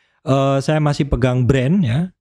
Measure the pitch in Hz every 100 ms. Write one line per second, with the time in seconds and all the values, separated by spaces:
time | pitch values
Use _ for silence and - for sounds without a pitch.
0 | _ _ - 135 139 139 131 156 147 143
1 | 139 127 127 127 120 135 127 196 139 127
2 | 185 _